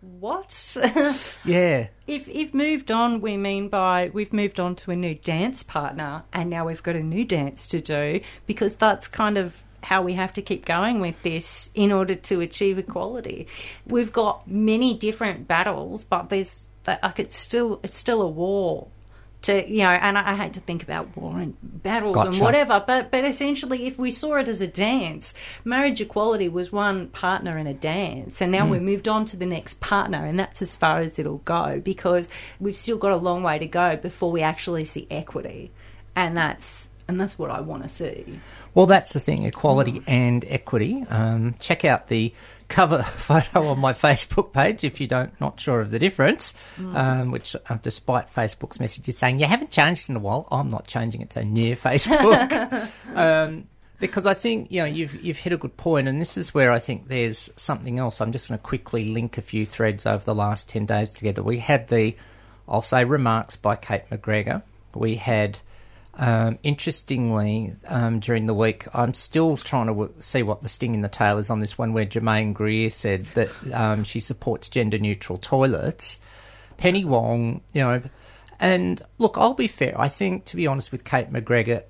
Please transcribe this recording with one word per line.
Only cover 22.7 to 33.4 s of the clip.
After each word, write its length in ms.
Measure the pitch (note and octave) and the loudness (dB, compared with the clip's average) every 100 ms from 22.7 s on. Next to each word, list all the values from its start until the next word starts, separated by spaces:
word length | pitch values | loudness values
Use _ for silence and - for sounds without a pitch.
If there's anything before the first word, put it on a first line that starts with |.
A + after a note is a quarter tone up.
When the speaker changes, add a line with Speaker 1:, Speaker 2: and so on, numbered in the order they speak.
| G#3 G3+ | 4 4
Speaker 1:
but, 240 | B3+ B3 | 0 2
but 140 | C4 C#4 | 0 0
essentially, 640 | C4 C#4+ C#4+ B3+ B3+ B3 | 0 -2 -2 -2 -4 -4
if 120 | B3+ | -4
we 100 | B3+ | -4
saw 260 | - D4+ D4 | -2 0 0
it 120 | B3+ | 0
as 140 | G#3 | -2
a 60 | F#3 | -4
dance, 680 | - G#3 C4 E3+ D#3 - - - - A#3 | -2 0 0 -2 -6 -10 -10 -14 -10 -4
marriage 340 | B3 C#4+ B3 | 0 2 0
equality 480 | G#3+ - G#3+ A3 F#3 | -4 0 2 2 0
was 240 | E3+ F3+ | -2 -4
one 360 | G3+ G3+ F#3+ F3 | 0 0 0 -4
partner 480 | - F#3 F#3+ F3+ D#3+ | -4 -2 0 -2 -6
in 100 | D3+ | -6
a 60 | |
dance, 680 | C#3 D#3 E3+ F#3+ C3 C3+ - | -4 -4 -2 -4 -6 -12 -4
and 120 | F3+ | 0
now 120 | F#3+ G#3 | 2 2
Speaker 2:
Mm. 40 | |
Speaker 1:
we've 120 | F3+ | 2
moved 280 | F#3 G3+ A3 | 0 -2 0
on 160 | A3 A3 | 0 -2
to 100 | G3 | -6
the 100 | F#3 | -6
next 360 | E3 - - | -6 -8 -10
partner, 380 | - G3+ - E3 D3+ | 0 0 0 -4 -4
and 140 | E3+ | -2
that's 220 | F#3+ - | -4 -4
as 160 | F#3 - | -8 0
far 220 | E3 D#3 | 2 2
as 180 | E3 D#3+ | -2 -4
it'll 200 | D3+ D3 | -6 -6
go, 420 | - E3+ D3+ C#3+ | -2 -2 0 -4
because 460 | - F#3+ F#3 F3 F3 - - - | -6 -4 2 2 0 -12 -16 -8
we've 120 | G3 G3 | -6 -4
still 200 | - A3+ | -4 0
got 140 | G3 | 2
a 60 | F#3 | 2
long 260 | F3+ F3 | 0 0